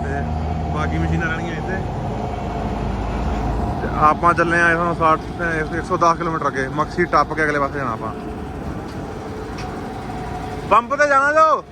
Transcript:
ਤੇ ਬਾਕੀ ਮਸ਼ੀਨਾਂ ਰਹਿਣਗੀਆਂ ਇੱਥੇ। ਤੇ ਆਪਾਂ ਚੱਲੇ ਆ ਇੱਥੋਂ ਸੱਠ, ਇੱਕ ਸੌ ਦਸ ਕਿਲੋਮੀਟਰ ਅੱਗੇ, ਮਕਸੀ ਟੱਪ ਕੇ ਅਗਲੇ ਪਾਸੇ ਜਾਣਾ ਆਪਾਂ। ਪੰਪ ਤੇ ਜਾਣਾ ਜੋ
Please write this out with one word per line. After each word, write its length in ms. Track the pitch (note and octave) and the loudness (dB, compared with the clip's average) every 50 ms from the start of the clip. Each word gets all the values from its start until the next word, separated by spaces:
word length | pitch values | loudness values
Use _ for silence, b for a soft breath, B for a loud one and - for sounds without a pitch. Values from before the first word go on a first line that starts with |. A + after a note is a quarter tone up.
| D3+ | -4
ਤੇ 180 | D3 C#3 C#3 - - - - - - D#2+ D#2+ - - - | -2 -2 -2 -2 -2 -2 -2 -2 -2 -2 -2 -2 -2 -2
ਬਾਕੀ 220 | D3+ D3+ D#3 D#2+ D#2+ | -2 -2 0 0 0
ਮਸ਼ੀਨਾਂ 300 | D#2+ D#3+ D#3+ D#3+ E3 D#3+ | 0 2 2 0 0 0
ਰਹਿਣਗੀਆਂ 280 | D#3+ D#3+ E3 E3+ E3 | -2 -2 -4 -4 -4
ਇੱਥੇ। 220 | D#3 D#3 - F#3 F#3 F3 - - - - - - - - - - - - - - - - - - - - - - - - - - - - - - - - - - - - - - - | -4 -4 -2 -2 -2 -2 -4 -4 -4 -4 -4 -4 -4 -4 -4 -4 -4 -4 -4 -4 -2 -2 -2 -2 -2 -2 -2 0 -2 -2 -2 -2 0 0 0 0 0 0 0 0 0 0 0 0 -2
ਤੇ 60 | - - - C#3+ D#3 | -2 -2 0 4 4
ਆਪਾਂ 280 | D3+ D3+ - - E3+ E3+ | 4 4 6 4 4 4
ਚੱਲੇ 280 | D#3 E3+ E3+ E3+ E3+ | 4 4 4 4 4
ਆ 100 | E3+ E3+ | 4 4
ਇੱਥੋਂ 220 | E3 E3 F3 F3 E3+ | 4 4 2 0 0
ਸੱਠ, 260 | - E3+ D#3 D#3 D#3 - - - - F3 E3+ E3 D#3+ D#3 D3+ D#3 | 2 4 4 4 4 2 -6 -6 -4 -2 -2 -2 -2 -2 -2 -2
ਇੱਕ 100 | E3 D3+ | -4 -2
ਸੌ 120 | - F#3 E3+ | -2 2 4
ਦਸ 200 | E3 E3+ E3 D3+ | 4 4 4 4
ਕਿਲੋਮੀਟਰ 300 | E3+ E3+ D#3+ D#3+ C#3+ C#3 | 0 -2 -2 0 0 0
ਅੱਗੇ, 200 | B2+ C3 C3 C3 | 0 0 -2 -2
ਮਕਸੀ 380 | C3+ C#3+ D3+ D3+ - - F3+ | 0 0 -2 0 2 0 0
ਟੱਪ 280 | E3+ - D#3 D3 - D3+ | 4 4 4 4 4 2
ਕੇ 100 | D3+ D#3+ | 0 0
ਅਗਲੇ 160 | D3+ D3 D3 | 0 2 2
ਪਾਸੇ 140 | C#3+ C#3 C3+ | 0 0 -2
ਜਾਣਾ 180 | C#3+ C#3 B2 | -2 -2 -2
ਆਪਾਂ। 200 | A2+ A2+ A#2 A2 G#2+ - - - - - - - - - - - - - - - - - - - - - - - - - - - - - - - - - - - - - - - - - - - - - - - - - - - | -4 -4 -4 -6 -6 -6 -8 -8 -8 -8 -8 -8 -8 -8 -6 -6 -6 -6 -8 -8 -8 -8 -8 -8 -8 -8 -8 -8 -8 -8 -8 -8 -8 -8 -6 -6 -6 -8 -8 -8 -8 -8 -8 -8 -6 -6 -6 -6 -6 -6 -6 -6 -6 -6 -2 2
ਪੰਪ 260 | G3 G#3+ A#3 A#3 C#4 | 2 2 2 2 2
ਤੇ 120 | C#4+ D4 D4 | 2 4 4
ਜਾਣਾ 240 | C#4 C4+ C#4 C#4+ D4 | 6 4 4 4 4
ਜੋ 300 | D#4 D#4+ D#4 D4+ A3 E3 - | 6 6 4 4 2 -2 -6